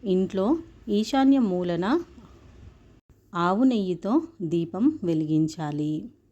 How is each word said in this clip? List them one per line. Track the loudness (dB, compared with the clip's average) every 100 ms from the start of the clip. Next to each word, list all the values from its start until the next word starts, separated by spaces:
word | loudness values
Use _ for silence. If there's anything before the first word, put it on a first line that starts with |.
ఇంట్లో | 2 0 2 0 0 0 -4 -18 -2
ఈశాన్య | -2 0 2 4 4
మూలన | 2 0 -2 -2 0 -2 -4 -18 -20 -20 -20 -20 -20 -20 -20 -20 _ _ _ -4
ఆవు | 0 2
నెయ్యితో | 2 2 -2 -4 0 -2 -2 -8
దీపం | -2 -2 -2 0 0 0
వెలిగించాలి. | -2 -2 0 0 0 -2 -8 -4 -4 -6 -8 _ _